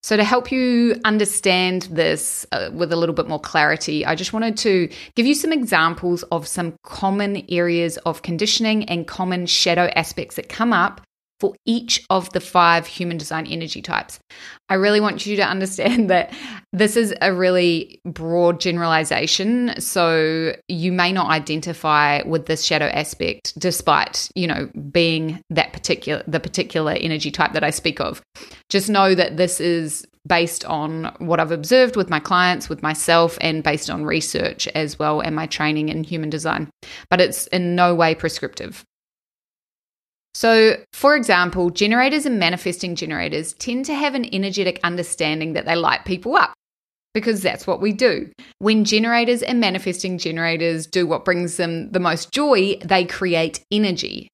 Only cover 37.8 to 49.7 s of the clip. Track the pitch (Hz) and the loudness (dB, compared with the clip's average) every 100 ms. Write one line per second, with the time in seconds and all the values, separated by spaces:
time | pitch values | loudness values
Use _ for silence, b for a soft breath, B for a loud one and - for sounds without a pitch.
37.8 | 175 170 165 160 160 - 139 - - - | 4 4 2 2 -4 -6 -10 -10 -14 -16
38.8 | - _ _ _ _ _ _ _ _ _ | -20 _ _ _ _ _ _ _ _ _
39.8 | _ _ _ _ _ - 226 226 220 226 | _ _ _ _ _ 0 4 8 8 4
40.8 | - - 277 302 226 180 180 180 175 175 | -6 2 4 4 4 4 4 2 0 2
41.8 | 208 233 262 302 294 233 170 180 - 175 | 2 4 4 2 0 2 2 0 -4 -6
42.8 | 180 175 156 156 160 151 160 - - 240 | -6 -6 -6 -4 -4 -4 -6 -10 -6 -4
43.8 | 269 285 294 262 240 196 196 196 185 175 | -4 -2 -2 -2 -4 -2 -2 -2 -2 -2
44.8 | 175 175 170 - 156 156 160 156 - 165 | -4 -4 -6 -4 -2 -2 -4 -4 -2 0
45.8 | 160 127 - 185 220 339 - - _ _ | 2 -2 -2 -6 0 2 2 -2 _ _
46.8 | _ _ _ 220 214 214 190 - - 175 | _ _ _ -4 -2 0 0 -2 -4 -2
47.8 | 208 202 254 151 - _ B _ 196 220 | 0 2 2 2 -6 _ B _ 2 2
48.8 | 208 214 226 233 240 240 - 240 214 | 4 2 2 2 2 0 0 0 2